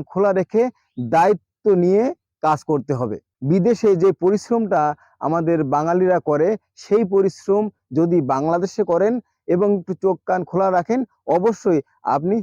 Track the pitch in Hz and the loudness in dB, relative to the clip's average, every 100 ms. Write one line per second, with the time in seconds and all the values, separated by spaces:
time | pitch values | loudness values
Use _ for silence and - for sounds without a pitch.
0 | - 180 202 190 175 220 247 - _ 233 | -4 -2 0 0 0 0 -2 -4 _ -10
1 | 117 - 208 196 _ _ 214 185 175 202 | -2 2 2 0 _ _ 0 2 4 2
2 | 262 349 _ _ 156 147 - 147 143 131 | 0 -6 _ _ -2 -2 -2 -4 -2 -4
3 | 120 104 _ - 135 185 202 220 220 180 | -6 -8 _ -8 -2 0 2 2 2 2
4 | 190 160 180 202 - 233 208 175 151 147 | 2 2 0 0 -2 -2 0 0 -2 -4
5 | _ - 139 165 165 165 135 143 160 180 | _ -8 -4 -2 0 -2 0 -2 0 0
6 | 185 175 160 147 175 220 _ - - 202 | 2 0 0 0 0 -2 _ -14 -2 0
7 | 196 196 190 - - 202 214 - - 131 | 2 2 0 -2 -2 -2 -2 -8 -6 -2
8 | 170 175 131 135 156 175 190 - 180 170 | 0 0 0 -2 0 -2 -2 -4 -2 0
9 | 202 247 - _ - 175 202 202 170 175 | 0 -2 -8 _ -4 0 0 -2 -4 -4
10 | 190 180 - 185 170 180 190 180 170 247 | -2 -2 -4 -4 -4 -2 0 0 -2 -4
11 | 233 _ - 170 220 214 202 160 - _ | -4 _ -2 0 0 -2 0 0 -2 _
12 | - 139 170 220 | -4 -2 -2 -4